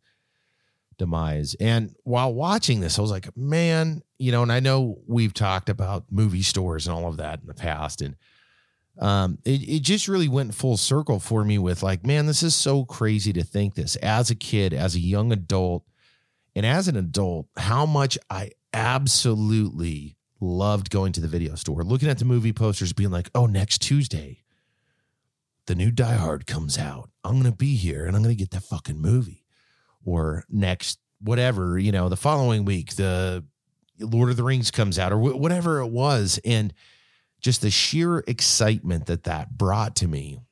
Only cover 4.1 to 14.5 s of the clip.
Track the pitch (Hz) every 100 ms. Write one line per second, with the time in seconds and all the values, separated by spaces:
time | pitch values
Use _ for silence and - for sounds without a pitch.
4.1 | - 127 120 120 120 135 135 123 - -
5.1 | 117 110 - 101 95 - 107 95 98 -
6.1 | 98 107 92 95 98 90 80 85 85 85
7.1 | 78 78 78 - - 85 76 78 - 71
8.1 | - _ _ _ _ _ _ _ - 101
9.1 | 101 92 - - 139 - 156 135 208 -
10.1 | 190 151 135 120 - 131 107 - 135 147
11.1 | 104 - 113 104 104 90 87 95 92 117
12.1 | 151 151 143 170 - 139 139 127 - 110
13.1 | 107 104 87 85 101 101 - 73 - 101
14.1 | 110 120 113 -